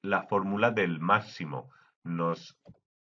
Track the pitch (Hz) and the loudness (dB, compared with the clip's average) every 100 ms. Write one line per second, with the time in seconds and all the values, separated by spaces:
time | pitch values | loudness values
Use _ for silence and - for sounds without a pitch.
0 | 98 98 - 101 95 101 117 110 92 82 | 0 0 2 0 0 2 2 4 0 0
1 | 85 107 - - 80 67 - _ _ _ | 2 2 2 -10 -8 -8 -10 _ _ _
2 | 85 85 85 82 - _ - _ _ _ | -8 -2 -2 -2 -10 _ -20 _ _ _